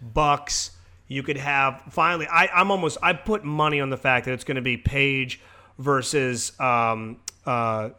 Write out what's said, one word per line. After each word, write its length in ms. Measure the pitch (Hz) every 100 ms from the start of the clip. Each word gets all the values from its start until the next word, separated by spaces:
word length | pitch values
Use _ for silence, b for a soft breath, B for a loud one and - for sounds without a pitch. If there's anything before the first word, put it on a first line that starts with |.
Bucks. 720 | 120 131 147 143 - - - - b b b
You 140 | 135
could 140 | 135 139
have, 460 | 139 143 135 131 -
finally, 360 | - 160 170 151
I, 160 | 170 190
I'm 240 | 180 190
almost, 260 | 196 160 -
I 100 | 175
put 320 | 180 - 214
money 360 | 147 151 151 147
on 100 | 139
the 60 | 127
fact 260 | 139 123 123
that 60 |
it's 120 | 127
gonna 180 | - 135
be 140 | 123 120
Page 600 | - 139 139 135 127 - b b b b
versus, 800 | 135 139 123 151 131 120 - -
um, 580 | 131 120 117 110 110 123 - -
uh, 460 | - 120 117 110 110